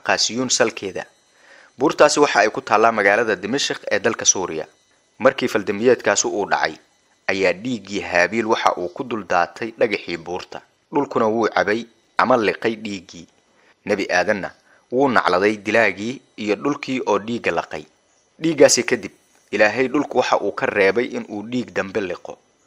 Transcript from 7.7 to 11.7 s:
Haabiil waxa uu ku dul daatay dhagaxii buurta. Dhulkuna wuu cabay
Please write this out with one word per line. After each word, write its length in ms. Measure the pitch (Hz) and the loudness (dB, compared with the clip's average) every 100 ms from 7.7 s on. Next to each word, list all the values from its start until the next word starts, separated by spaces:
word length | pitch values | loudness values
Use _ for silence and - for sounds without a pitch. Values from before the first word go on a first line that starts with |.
| 117 98 101 | -8 -6 -8
Haabiil 460 | 85 87 90 110 107 | 0 2 2 0 0
waxa 260 | - - - | 0 0 0
uu 80 | 87 | -6
ku 160 | - | -8
dul 200 | 127 113 92 | -8 -8 -2
daatay 420 | 90 85 - 117 - | 0 -2 -4 -8 -4
dhagaxii 380 | 120 98 - 82 | -2 -2 -6 -10
buurta. 420 | 80 90 - - - _ _ | -8 -10 -12 -16 -18 _ _
Dhulkuna 340 | 147 139 127 110 | -4 -2 0 0
wuu 200 | 113 107 | 0 0
cabay 360 | - 92 | 0 0